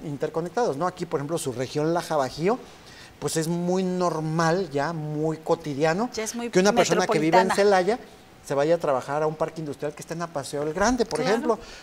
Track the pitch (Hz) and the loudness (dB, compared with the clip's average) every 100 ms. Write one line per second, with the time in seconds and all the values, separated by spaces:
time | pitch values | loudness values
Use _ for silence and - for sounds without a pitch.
0 | 165 143 151 160 175 202 226 139 180 175 | -8 -6 -4 -4 -4 -2 -2 0 -4 -4
1 | 170 156 143 165 139 117 127 147 156 170 | -4 -4 -2 -4 -4 -6 -4 -2 0 0
2 | 160 156 131 - 175 247 - - - - | 0 0 -2 -2 -2 -2 -4 -20 -20 -20
3 | - - 143 160 156 175 175 185 185 180 | -20 -8 -4 -2 0 0 0 0 0 0
4 | 180 160 156 160 165 175 180 139 147 170 | 0 0 -2 2 2 2 0 -2 -2 -2
5 | 151 151 156 156 - 165 156 135 156 170 | -6 -2 -2 -2 -2 -2 -2 0 2 2
6 | 240 - 220 233 240 185 196 220 165 175 | -2 -4 -8 -6 -2 2 4 4 4 2
7 | 180 165 156 180 190 202 202 190 185 247 | 2 2 4 6 4 4 6 6 4 0
8 | - - - - - 139 151 170 165 131 | -4 -20 -20 -16 -4 0 2 2 2 0
9 | 127 143 156 156 160 170 156 135 147 - | 0 -2 -2 0 -4 -4 -8 -6 -8 -8
10 | 151 165 170 151 127 143 151 156 208 254 | -10 -8 -6 -6 -6 -4 -4 0 2 2
11 | 226 151 170 226 285 220 - - | 0 0 2 2 2 -2 -4 -18